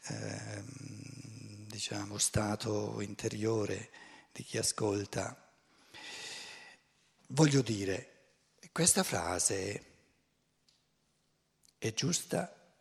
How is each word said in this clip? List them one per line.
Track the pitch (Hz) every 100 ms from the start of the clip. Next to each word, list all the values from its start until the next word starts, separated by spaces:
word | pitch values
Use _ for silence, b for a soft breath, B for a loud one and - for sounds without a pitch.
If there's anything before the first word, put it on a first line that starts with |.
| -
ehm, | 110 107 107 107 104 98 - - 104 - - - 110 104 104 107
diciamo, | 107 - 104 101 101
stato | - 110 104 104 - 104 107 110
interiore | 104 101 113 107 110 110 101 101 113 B B B B
di | -
chi | - 113
ascolta. | 110 - 110 101 98 98 95 - - _ _ B B B B B B B B B B B _ _ _ _ _
Voglio | 131 151 139
dire, | 117 107 98 92 - - _ _ _ _ -
questa | - 170 -
frase | 185 98 85 90 - 98 95 101 - - _ _ _ _ _ _ _ _ _ _ _ _ _ _ _ _ _ _
è | 110
giusta | 110 139 170 - 101 - - - _